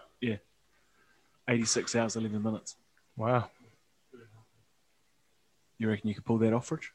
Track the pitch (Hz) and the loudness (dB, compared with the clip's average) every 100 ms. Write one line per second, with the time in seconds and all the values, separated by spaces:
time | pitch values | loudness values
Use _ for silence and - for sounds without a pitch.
0 | - - 120 104 _ _ _ _ _ _ | -20 -8 -4 -4 _ _ _ _ _ _
1 | _ _ _ _ - 120 113 117 - 117 | _ _ _ _ 0 2 2 0 0 0
2 | 113 113 110 107 110 107 - - _ _ | 0 0 -2 -2 -2 -4 -8 -18 _ _
3 | _ - 110 123 - - - _ _ _ | _ -4 0 2 0 -10 -20 _ _ _
4 | _ 120 107 110 _ _ _ _ _ _ | _ -20 -20 -20 _ _ _ _ _ _
5 | _ _ _ _ _ _ _ - 110 101 | _ _ _ _ _ _ _ -2 0 0
6 | 107 98 - 113 113 117 - 160 - | -2 -4 0 2 4 2 -2 -8 -10